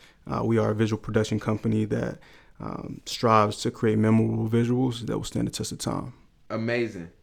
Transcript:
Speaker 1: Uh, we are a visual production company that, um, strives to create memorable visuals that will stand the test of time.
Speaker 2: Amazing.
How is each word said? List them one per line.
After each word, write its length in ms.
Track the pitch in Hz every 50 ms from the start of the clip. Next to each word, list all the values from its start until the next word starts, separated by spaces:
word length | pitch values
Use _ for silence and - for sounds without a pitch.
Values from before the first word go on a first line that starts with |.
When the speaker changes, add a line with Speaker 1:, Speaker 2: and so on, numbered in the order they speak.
| - - _ _ _
Speaker 1:
Uh, 160 | - - 120 117
we 140 | 113 117
are 140 | 110 107 110
a 40 | 107
visual 240 | 104 113 104 107 107
production 400 | - - 104 110 107 - 107 107
company 460 | - - 107 107 - 113 110 110 107
that, 320 | 101 113 117 120 117 - - - - - - - - - -
um, 400 | - 55 - - - - - - -
strives 560 | - - - - 117 113 107 104 104 107 -
to 80 | - 123
create 260 | - - - 110 107 107
memorable 500 | 107 110 110 113 110 113 110 110 113 110
visuals 560 | 113 117 120 120 123 123 131 131 117 117 110
that 100 | - 110
will 80 | 104 -
stand 240 | - - 120 117
the 40 | 127
test 200 | - - - -
of 60 | -
time. 360 | - - - - 92 - 127 - - - _ _ _ _ -
Speaker 2:
Amazing. 600 | 107 113 110 117 120 120 117 110 98 90 85 85 - _